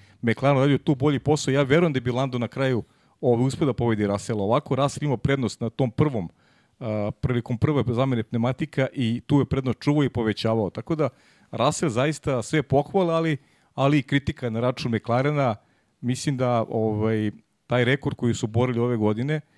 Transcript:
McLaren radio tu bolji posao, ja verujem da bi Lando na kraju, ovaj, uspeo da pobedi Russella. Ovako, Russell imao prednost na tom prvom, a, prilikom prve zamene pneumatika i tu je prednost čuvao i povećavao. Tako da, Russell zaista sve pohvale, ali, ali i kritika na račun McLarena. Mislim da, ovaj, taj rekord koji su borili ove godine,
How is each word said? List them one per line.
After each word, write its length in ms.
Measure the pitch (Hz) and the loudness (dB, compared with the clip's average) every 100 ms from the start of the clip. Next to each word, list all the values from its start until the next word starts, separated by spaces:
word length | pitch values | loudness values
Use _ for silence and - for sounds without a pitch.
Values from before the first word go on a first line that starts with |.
| - _ | -20 _
McLaren 380 | 117 110 135 139 | -2 2 2 4
radio 180 | 139 135 | 4 2
tu 180 | - 135 | 2 0
bolji 240 | 147 135 | 2 2
posao, 320 | - 147 - | 0 0 2
ja 120 | 135 | 0
verujem 300 | 139 151 175 | 2 4 4
da 60 | 131 | 0
bi 120 | 120 | -2
Lando 260 | 123 135 123 | -2 -2 -2
na 100 | 117 | -4
kraju, 360 | - 135 123 - _ _ _ | -2 -2 -2 -4 _ _ _
ovaj, 240 | 139 117 131 | 2 4 2
uspeo 200 | - 151 | 2 0
da 80 | |
pobedi 340 | 120 120 107 104 | 0 0 0 0
Russella. 360 | 101 - 110 | -2 -2 -4
Ovako, 320 | 98 127 - 127 | 0 0 0 -2
Russell 280 | 139 - | -2 -2
imao 140 | 147 120 | -2 -2
prednost 440 | - 139 117 - | 0 0 -2 -4
na 80 | 113 | -6
tom 220 | - 131 | -2 -2
prvom, 380 | - 151 120 85 - _ _ _ _ | 0 0 0 -6 -12 _ _ _ _
a, 320 | 120 107 104 | -6 -4 -4
prilikom 460 | - 123 120 - 120 | -4 -2 -2 -2 0
prve 260 | 143 143 117 | 0 2 0
zamene 360 | 117 135 120 | 0 0 -2
pneumatika 640 | 107 120 117 131 160 - 135 | -4 -2 -2 -2 -4 -2 -4
i 280 | - 117 120 | -2 -2 -2
tu 180 | - 143 | 0 2
je 60 | 123 | 2
prednost 340 | 135 131 113 | 0 -2 -2
čuvao 240 | - 147 | 0 2
i 60 | 135 | 0
povećavao. 600 | 127 110 101 113 113 95 | 0 -2 0 0 0 -2
Tako 260 | - - 160 | -6 -6 -4
da, 140 | 139 - _ _ _ | -4 -6 _ _ _
Russell 380 | 117 127 156 165 | -2 0 0 -2
zaista 520 | 110 143 151 - 131 | 0 -2 -2 -4 -4
sve 220 | 110 156 | -2 -2
pohvale, 500 | 135 135 143 196 175 | 2 0 2 0 0
ali, 240 | 165 165 143 - _ _ | 0 0 -4 -8 _ _
ali 260 | - 135 151 | -2 2 2
i 40 | |
kritika 460 | - 139 - 151 123 | 2 -2 -2 -4 -6
na 100 | 110 | -2
račun 320 | 123 127 123 | -2 -2 -2
McLarena. 640 | 113 - 117 139 147 131 107 _ _ _ _ | -2 0 0 0 0 0 -2 _ _ _ _
Mislim 360 | 120 131 - 131 | -6 -4 -2 -2
da, 280 | 127 120 110 | 0 0 0
ovaj, 640 | 117 110 107 110 110 107 - _ _ - | -2 0 0 0 0 -2 -4 _ _ -4
taj 180 | 123 120 | 0 2
rekord 300 | 143 147 - | 2 -2 -2
koji 180 | 123 | -2
su 140 | 113 110 | 0 -2
borili 320 | 110 123 117 | 0 0 0
ove 180 | 123 120 | 0 2
godine, 440 | 107 107 135 151 - | 2 0 -2 -4 -6